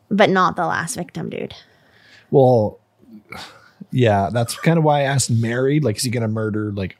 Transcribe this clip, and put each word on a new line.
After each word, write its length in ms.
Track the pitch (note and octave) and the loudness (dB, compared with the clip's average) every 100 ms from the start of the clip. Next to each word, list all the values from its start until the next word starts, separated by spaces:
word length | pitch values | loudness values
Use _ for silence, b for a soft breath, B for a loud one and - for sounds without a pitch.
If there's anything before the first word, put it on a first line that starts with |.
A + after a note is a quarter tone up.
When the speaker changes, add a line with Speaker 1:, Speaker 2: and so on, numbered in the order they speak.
| - | -4
Speaker 1:
But 180 | G3 F#3 | 2 4
not 280 | F#3+ F3 E3+ | 4 0 0
the 100 | E3 | -4
last 280 | F2+ E3 - | -4 -6 -8
victim, 360 | F3 - - | -10 -10 -10
dude. 240 | - - - b b b b b b b | -10 -12 -14 b b b b b b b
Speaker 2:
Well, 480 | D3 C3 A#2+ G#2 - _ _ _ - - - B B B B - | 4 6 4 2 -4 _ _ _ -20 -20 -18 B B B B -6
yeah, 380 | C3 A#2 G2+ G2 | 2 4 4 2
that's 280 | A2+ A#2+ - | -2 -4 -2
kinda 220 | - E3+ | 0 2
why 180 | D#3 D3 | 4 2
I 20 | C#3 | 0
asked 260 | C#3 - | 0 0
married. 540 | A#2 A2+ A#2+ C3+ D3 C3 | 0 0 -2 0 0 0
Like, 120 | G#2 | -2
is 60 | |
he 80 | B2 | -4
gonna 180 | A2+ A2+ | -4 -4
murder, 420 | A2 A2 G#2 G#2+ | -4 -4 -4 -4
like, 240 | G2+ F#2+ - | -6 -8 -6